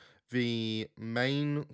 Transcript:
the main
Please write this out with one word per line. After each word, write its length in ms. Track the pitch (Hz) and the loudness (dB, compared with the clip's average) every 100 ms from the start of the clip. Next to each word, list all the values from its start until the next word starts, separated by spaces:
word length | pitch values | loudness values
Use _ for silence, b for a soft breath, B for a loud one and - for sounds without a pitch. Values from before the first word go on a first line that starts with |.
| B B - | B B -4
the 560 | 123 120 117 110 110 107 - | 0 2 0 0 -2 -4 -8
main 680 | 113 117 127 143 147 147 147 | -4 0 2 2 0 -2 -4